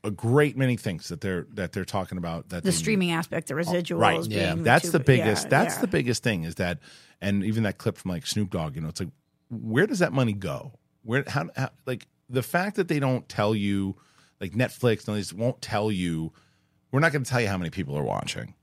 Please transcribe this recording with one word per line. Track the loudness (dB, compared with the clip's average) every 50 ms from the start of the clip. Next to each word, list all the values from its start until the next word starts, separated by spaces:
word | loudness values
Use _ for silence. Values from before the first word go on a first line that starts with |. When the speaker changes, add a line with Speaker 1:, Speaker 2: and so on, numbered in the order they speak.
| -4
Speaker 1:
a | -6
great | -6 -2 0 4 4 6 4 4 2
many | 0 2 2 0
things | 0 -2 -4 -6 -6 -8 -10
that | -10 -6
they're, | -4 -4 -4 -4 -6 -8 -8
that | -6 -6 -4
they're | -4 -6 -6
talking | -4 -4 -4 -4 -4 -6 -6
about. | -6 -6 -6 -6 -8 -8
That | -10 -2 -2
Speaker 2:
The | 0
Speaker 1:
they | 0
Speaker 2:
streaming | 0 0 0 2 2 2 0
aspect, | 0 -2 -4 -4 -6 -6 -6 -4
the | -4
Speaker 1:
Oh, | -4
Speaker 2:
residuals | -2 0 0 -2 0 -2 0 4
Speaker 1:
right. | 4 4 4 2 -2 -2
Speaker 2:
being | 0 0
Speaker 3:
Yeah. | 0 0 0
Speaker 1:
That's | 0 4 6 6 6 6 4
the | 0 4
Speaker 2:
too, | 6
Speaker 1:
biggest. | 6 6 6 6 2 2 2 2
Speaker 2:
yeah, | 2
Speaker 1:
That's | 4 4 4 2 0
Speaker 2:
yeah. | -2
Speaker 1:
the | -2 0
biggest | 0 0 0 0 -2 0
thing | 0 0 0 0 -2
is | -6 -4
that, | -2 -2 -2 -2 -4 -8 -18 -20 -20 -20 _ _ _
and | -2 0 0 2 0
even | 0 0 2 0
that | 0 -2 0
clip | -2 -4 -4 -2
from, | -6 -6
like, | -6 -4 -4
Snoop | -4 -2 -2 -2 -2
Dogg, | -2 -4 -4 -4 -6
you | -6
know, | -8 -8
it's | -6 -6
like, | -8 -8 -8 _ _ _ _ _ _ _
where | -10 -8 -6 0 4 4 4
does | 4 4 0
that | 0 2
money | 2 2 2 2
go? | 0 -2 -4 -6 -6 -6 -10 -14 -18 _ _ _ _ _
Where, | _ -2 -2 -2 -2
how, | -2 -4 -4 -4 -4 -6
how, | -6 -6 -6 _ _ _
like, | -6 -6 -6 -8 _ _ _ _ _
the | -4 -4
fact | -2 0 -2 0 0 0 0
that | -2 0 0
they | 0 2
don't | 2 2 0 0 -2 _
tell | 0 2 2 2 2
you, | 2 2 2 2 2 0 0 -4 -6 _ _ _ _ _ _ _ _
like, | -8 -4
Netflix | 0 0 0 0 0 0 2 2 2 2 -2 -4
and | -4
these | -4 -4 -6 -6
won't | -2 -2 -2 -2 -4
tell | -8 -2 -2 0 0 2
you, | 0 0 0 0 0 -2 -4 -6 _ _ _ _ _ _ _ _ _ _ _ _
we're | 2 2
not | 2 4
gonna | 2 0 -2
tell | 0 0 2
you | 2 2
how | 0 0
many | -2 -4
people | -4 -4 -4 -4 -2
are | -2 -2
watching. | -2 -2 -2 -4 -6 -8 -8 -10 -12 -16 _